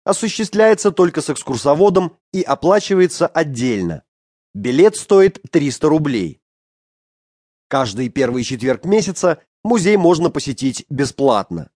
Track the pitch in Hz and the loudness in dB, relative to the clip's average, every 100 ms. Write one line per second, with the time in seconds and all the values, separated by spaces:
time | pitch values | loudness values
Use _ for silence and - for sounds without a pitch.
0 | - 190 220 - 214 208 220 214 208 170 | -6 -4 -4 -4 -4 2 2 4 0 2
1 | 175 156 147 139 - 123 143 151 202 185 | 0 0 -6 -6 -6 -4 0 4 4 2
2 | 175 - _ 190 170 135 160 208 - 190 | 0 -6 _ -6 -4 -2 2 0 2 2
3 | 180 - 165 165 160 120 127 107 87 78 | 0 0 -2 -2 -4 -2 -2 -2 -4 -6
4 | - _ _ _ _ 98 123 131 208 - | -12 _ _ _ _ -10 -4 4 4 2
5 | - 196 190 - - 165 143 - 156 160 | 0 4 4 0 -4 -2 -2 -2 0 2
6 | 147 120 85 - _ _ _ _ _ _ | 0 -2 -4 -8 _ _ _ _ _ _
7 | _ _ _ _ _ _ - 135 123 101 | _ _ _ _ _ _ -6 -4 -4 -4
8 | 123 - 127 123 117 123 127 127 175 220 | -6 -2 -2 -2 -6 -4 -2 -2 0 0
9 | 190 175 185 156 _ _ 214 233 175 208 | 0 -2 -2 -2 _ _ -2 0 2 4
10 | 170 156 165 139 139 123 135 117 - 139 | 4 4 0 -2 -6 -6 -6 -6 -8 -6
11 | 139 - 135 107 95 85 73 | -4 0 0 2 -2 -10 -12